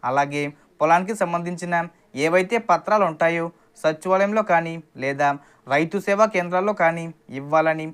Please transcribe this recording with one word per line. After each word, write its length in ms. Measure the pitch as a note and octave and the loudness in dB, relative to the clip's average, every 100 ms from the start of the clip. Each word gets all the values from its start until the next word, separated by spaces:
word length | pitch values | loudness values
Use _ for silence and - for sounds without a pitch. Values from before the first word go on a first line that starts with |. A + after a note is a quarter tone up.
| B2 | 0
అలాగే 340 | C3+ C#3+ C#3+ C#3+ - _ _ | 0 0 -2 -6 -8 _ _
పొలానికి 340 | D#3 E3+ F#3 A3 | 2 2 2 -2
సంబంధించిన 520 | F3 E3+ E3+ F3 F3 F3 F3 _ _ B2+ | -2 -2 -6 -8 -4 -4 -4 _ _ -4
ఏవైతే 320 | D3+ F3+ F#3 A#3 A3 | 2 2 2 -2 0
పత్రాలు 360 | E3+ F3 G#3+ F#3+ | 0 2 2 2
ఉంటాయో 340 | D#3 E3 E3+ E3+ - _ _ | 2 0 0 -4 -8 _ _
సచివాలయంలో 600 | D#3+ D#3 F#3 F#3+ G3+ G#3+ G#3+ | -2 -2 0 2 2 0 2
కానీ 220 | E3+ E3 E3 - - | 2 0 -8 -14 -8
లేదా 260 | C3+ C#3 C#3+ C#3+ - _ - | -6 0 0 0 -10 _ -2
రైతు 220 | C#3+ D#3+ G3 F#3 | 0 0 -4 -2
సేవా 200 | G3 G#3+ F#3+ | 2 2 2
కేంద్రాల్లో 380 | F3 F3+ G3 G3+ | -2 -2 -2 2
కానీ 220 | E3 E3+ E3 D#3+ _ C3 | 0 0 -8 -14 _ -12
ఇవ్వాలని 460 | C#3+ D#3 D#3+ D#3+ D#3 | 0 2 2 0 -6